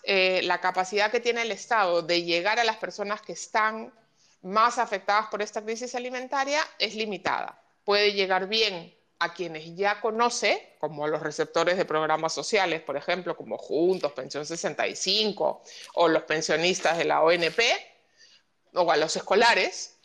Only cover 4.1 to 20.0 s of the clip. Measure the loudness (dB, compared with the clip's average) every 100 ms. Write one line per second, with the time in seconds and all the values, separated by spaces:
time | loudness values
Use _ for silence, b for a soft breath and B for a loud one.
4.1 | b b b -2 4 4 2 -2 -2 0
5.1 | 0 0 -4 -6 -6 -6 -6 -6 -8 -8
6.1 | -8 -4 -2 0 0 -2 -4 -6 -4 -6
7.1 | -4 -2 -2 -4 -12 _ _ 0 4 4
8.1 | 2 2 0 0 0 0 -2 -10 -18 _
9.1 | _ -4 -4 -8 -8 -12 -2 -2 0 -2
10.1 | 0 0 2 0 -2 -4 _ -8 -4 -4
11.1 | -2 -4 -4 -2 0 2 2 0 0 0
12.1 | 0 0 -4 0 0 2 -2 -4 -6 -4
13.1 | -4 -4 -8 -8 -10 -4 0 2 2 -2
14.1 | -6 -8 -8 -8 -6 -6 -4 -4 -4 -2
15.1 | 0 0 0 -2 -2 B B B 2 4
16.1 | 4 0 -2 0 2 2 2 0 0 2
17.1 | 4 4 4 2 2 2 0 -4 _ _
18.1 | b b b _ _ _ -2 2 2 2
19.1 | -2 2 4 6 4 2 -4 -12 _